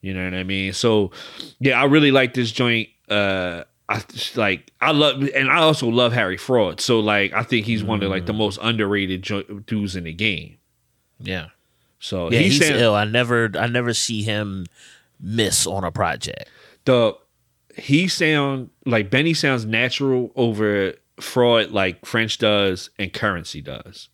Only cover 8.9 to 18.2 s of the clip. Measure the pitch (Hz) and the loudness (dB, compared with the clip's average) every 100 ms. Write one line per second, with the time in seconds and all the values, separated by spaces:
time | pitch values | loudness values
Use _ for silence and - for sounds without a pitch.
8.9 | 101 95 92 95 101 - 101 110 110 101 | 0 0 -4 -6 -8 -8 -14 -6 -4 -4
9.9 | 92 82 82 110 87 78 - _ _ _ | -6 -10 -4 -2 -2 -8 -20 _ _ _
10.9 | _ _ _ 98 92 78 _ _ _ _ | _ _ _ -8 -8 -8 _ _ _ _
11.9 | _ - 98 85 117 175 143 160 139 117 | _ -8 -6 0 2 4 4 2 4 4
12.9 | 104 104 117 120 120 113 85 117 120 120 | 4 2 0 2 2 0 0 -2 0 -2
13.9 | 113 - 110 104 104 104 95 87 _ - | -2 -2 -4 -4 -4 -4 -6 -10 _ -20
14.9 | - _ _ 87 113 104 - - 95 92 | -20 _ _ -6 -2 0 0 -2 -4 -4
15.9 | 80 87 73 - - - _ - _ - | -2 -2 -2 -8 -10 -14 _ -20 _ 2
16.9 | 123 113 - _ _ _ _ _ - - | 4 4 0 _ _ _ _ _ -18 0
17.9 | 143 185 - | 2 2 0